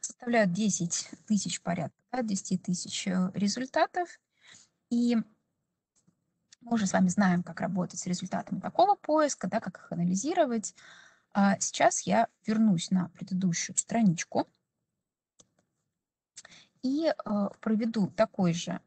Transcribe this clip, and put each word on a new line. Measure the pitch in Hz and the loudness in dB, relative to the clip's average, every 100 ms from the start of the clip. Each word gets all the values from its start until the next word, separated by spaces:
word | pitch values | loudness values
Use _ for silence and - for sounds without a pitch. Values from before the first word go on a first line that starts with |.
составляют | - - 247 233 202 | -12 -10 0 2 2
десять | 175 214 - 170 - - - - | 2 -2 -2 -4 -6 -8 -16 -2
тысяч | 208 175 - | -2 -2 -6
порядка, | - 175 175 _ _ | -6 -4 -6 _ _
да, | 254 | -6
десяти | 226 196 - 185 | -4 -4 -4 -6
тысяч, | - 175 - - - | -4 -6 -6 -6 -4
э, | 185 185 | 0 -2
результатов. | 175 202 220 262 311 339 - 349 - _ _ _ - _ _ _ | 0 -2 -2 -2 0 0 0 -6 -8 _ _ _ -20 _ _ _
И | 240 240 233 - _ _ _ _ _ _ _ _ _ _ _ _ - | 0 2 2 -2 _ _ _ _ _ _ _ _ _ _ _ _ -20
мы | 240 | -4
уже | 233 190 | 0 2
с | |
вами | 190 185 | 4 2
знаем, | 180 190 175 | 4 4 4
как | 175 165 | 0 -6
работать | 180 180 175 - | -4 -2 -4 -6
с | - | -6
результатами | 180 185 190 - - | -4 -4 -6 -6 -6
такого | 185 - 370 392 | -4 2 4 4
поиска, | - 302 302 - 180 | 2 2 2 0 -4
да, | 226 | -4
как | 196 - | -4 -12
их | - | -10
анализировать. | 170 175 190 262 370 302 226 196 - - - - _ _ | -2 0 0 -2 0 2 0 -6 -14 -20 -20 -20 _ _
А | - 196 190 | 2 4 4
сейчас | - - 294 - | -2 2 2 2
я | - 208 226 _ - | 0 0 0 _ -2
вернусь | 220 220 170 - | 2 4 4 2
на | 185 175 | 0 0
предыдущую | - - 185 185 165 - - | -6 -6 -2 0 -2 -4 -6
страничку | - 226 214 165 - - 302 _ _ _ _ _ _ _ _ _ _ _ _ _ _ _ _ _ _ - - - _ _ | -4 2 2 2 -2 -4 -4 _ _ _ _ _ _ _ _ _ _ _ _ _ _ _ _ _ _ -20 -20 -20 _ _
и, | 254 277 320 | -4 0 0
э, | - - 208 202 - | -2 -2 -2 -2 -2
проведу | - 214 233 226 185 | -2 0 0 0 -2
такой | - 165 - 180 | 2 0 2 0
же | 170 - - | 0 -4 -10